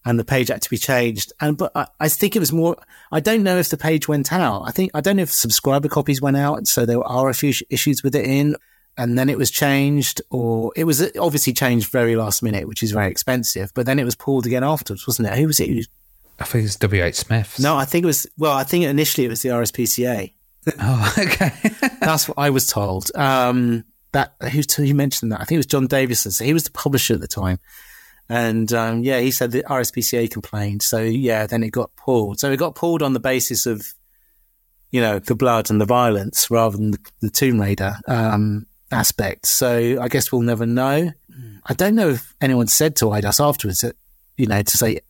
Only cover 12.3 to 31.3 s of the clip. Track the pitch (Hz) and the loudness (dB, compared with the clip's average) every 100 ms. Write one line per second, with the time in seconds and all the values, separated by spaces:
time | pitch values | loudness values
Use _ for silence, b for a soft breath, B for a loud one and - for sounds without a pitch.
12.3 | - 113 98 - 107 110 104 98 - - | -2 -2 -4 -6 -4 -2 0 -2 -2 -2
13.3 | 127 110 - 98 127 120 139 120 - - | -2 -2 -4 -4 -4 0 0 0 -2 0
14.3 | 135 117 123 139 151 - 98 - 120 104 | 0 0 0 0 -2 -4 -8 -4 -2 0
15.3 | 117 156 147 - 113 110 _ _ _ _ | 2 2 2 0 -2 -6 _ _ _ _
16.3 | - - 120 107 - 101 98 87 - - | -14 -4 -2 -2 0 0 2 0 -2 -2
17.3 | 113 101 - 143 143 135 175 175 139 - | -2 0 0 2 2 2 2 2 0 -4
18.3 | - 151 135 131 175 147 143 151 - 123 | -2 0 0 0 0 2 2 2 2 0
19.3 | 113 127 120 113 - 113 - 123 107 95 | 0 -2 0 0 -2 -2 0 0 -2 -6
20.3 | _ _ _ 160 - 101 123 104 214 185 | _ _ _ -6 -2 0 2 0 0 0
21.3 | - 185 - 208 - 254 - 160 156 - | 0 -2 0 -2 -2 -4 -2 0 0 -2
22.3 | 139 143 135 - 104 101 92 - - 139 | 0 0 2 0 -2 -2 -2 -4 0 2
23.3 | 131 123 123 120 117 - _ _ - - | 2 2 2 0 -2 -6 _ _ -2 -2
24.3 | - 120 147 139 - 139 143 139 - 113 | -6 -4 -2 -2 0 2 2 0 -2 -4
25.3 | 104 - 165 131 139 131 139 127 113 101 | -6 -2 -2 0 0 2 0 0 -2 -2
26.3 | - 123 160 - - 139 135 - 101 - | -2 0 0 -2 -4 0 0 2 -2 -2
27.3 | 101 92 92 B B B B B B - | -4 -2 -2 B B B B B B -6
28.3 | 117 117 113 110 117 113 113 131 127 131 | -2 0 0 0 0 0 -2 0 0 0
29.3 | - 120 127 - 131 117 123 - 120 117 | 0 0 -2 -2 -2 -2 -4 -2 0 -2
30.3 | 107 - 104 104 104 - 113 113 120 123 | -4 -8 -4 -4 -2 -2 0 0 0 0